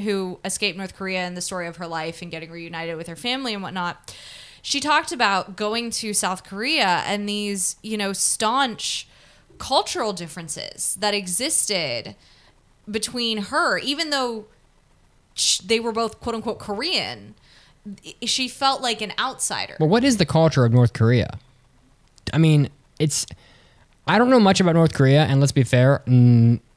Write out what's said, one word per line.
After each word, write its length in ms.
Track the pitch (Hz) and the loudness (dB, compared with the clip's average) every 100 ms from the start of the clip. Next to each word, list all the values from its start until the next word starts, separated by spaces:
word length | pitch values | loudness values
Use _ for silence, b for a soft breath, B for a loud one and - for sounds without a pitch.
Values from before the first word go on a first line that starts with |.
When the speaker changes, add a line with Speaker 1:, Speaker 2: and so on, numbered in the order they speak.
Speaker 1:
who 400 | 202 196 185 - | -4 -2 -4 -8
escaped 360 | 190 - 208 175 | -8 -4 -4 -4
North 180 | 190 - | -10 -10
Korea 240 | 190 185 | -6 -6
and 160 | 180 180 | -6 -8
the 60 | |
story 240 | 180 185 170 | -8 -8 -8
of 100 | 170 | -10
her 100 | 175 | -8
life 360 | 165 160 165 | -6 -8 -10
and 80 | 175 | -12
getting 200 | 160 160 | -12 -14
reunited 460 | 170 170 165 165 160 | -14 -12 -10 -8 -8
with 100 | 165 | -10
her 100 | 165 | -8
family 360 | - 262 262 | -6 -4 -4
and 100 | 208 | -6
whatnot. 540 | 185 185 175 - - B B B B B | -8 -6 -6 -8 -16 B B B B B
She 180 | - 277 | -6 -4
talked 320 | 285 302 320 | 0 0 0
about 440 | 294 220 196 - 185 | 0 0 0 -4 -6
going 340 | 208 233 233 | -4 -4 -6
to 240 | 226 220 | -6 -4
South 280 | 208 196 180 | -2 -2 -4
Korea 600 | - 196 240 311 202 175 - | -8 -8 -2 0 2 0 -2
and 220 | 208 208 | -4 -4
these, 480 | 208 208 196 185 - | -6 -6 -4 -6 -8
you 160 | - 214 | -8 -6
know, 160 | 196 | -4
staunch 920 | 196 - - 220 254 269 214 - - - b b b b - | -2 -2 0 0 0 0 -4 -6 -8 -10 b b b b -16
cultural 560 | - 277 415 359 226 | -2 0 0 -2 -4
differences 800 | 185 170 180 165 - - - - - | -6 -10 -12 -12 -12 -12 -8 -8 -4
that 120 | 208 | -2
existed 1040 | 202 180 175 269 - - 196 151 120 104 101 b b b b _ _ - | -2 -2 -4 -2 -2 -2 -2 -4 -6 -8 -16 b b b b _ _ -10
between 480 | 214 233 247 233 220 | -6 -6 -4 -4 -4
her, 400 | 196 294 330 185 | -4 -2 0 -2
even 320 | 247 285 320 | -2 -4 -4
though 360 | 285 247 226 208 _ _ _ _ _ _ _ _ | -2 -4 -6 -12 _ _ _ _ _ _ _ _
sh-, 240 | - - - | -4 -2 -2
they 200 | 185 226 | 0 -2
were 140 | 233 | 0
both 260 | 220 226 - | -4 -4 -6
quote 140 | - | -8
unquote 240 | 233 220 - | -6 -6 -8
Korean, 760 | - 202 302 294 107 123 202 214 b b b _ 208 196 | -8 -8 -4 -4 -4 -10 -16 -20 b b b _ -18 -18
i-, 220 | - - 233 | -18 -10 -6
she 220 | - 254 | -4 -4
felt 340 | - 269 269 | -2 -2 0
like 180 | 254 220 | -2 -4
an 120 | 214 - | -6 -4
outsider. 600 | 240 - - 127 95 - | -6 -4 -6 -4 -6 -2
Speaker 2:
Well, 100 | 156 | 2
what 140 | 220 | 4
is 140 | 269 226 | 4 2
the 100 | 165 | 2
culture 380 | 160 160 139 | 4 4 4
of 80 | 120 | 4
North 200 | 123 120 | 6 4
Korea? 460 | - 113 123 90 - - _ _ _ _ _ _ _ - | 4 4 4 0 -6 -18 _ _ _ _ _ _ _ -4
I 60 | 147 | 2
mean, 300 | 160 151 135 - _ - | 4 4 2 -4 _ -4
it's, 280 | 156 - - b b b b b b _ - | -2 -2 -6 b b b b b b _ 0
I 100 | 190 | 2
don't 100 | 247 | 6
know 120 | 262 | 6
much 200 | 196 190 | 6 6
about 140 | 185 | 4
North 180 | 165 165 | 6 4
Korea, 320 | - 135 139 | 6 6 6
and 140 | 131 135 | 6 4
let's 120 | 139 | 4
be 100 | 135 | 4
fair, 400 | 123 123 131 143 - | 4 6 6 4 4
n-, 520 | 127 123 120 117 120 - | 6 8 8 6 4 -2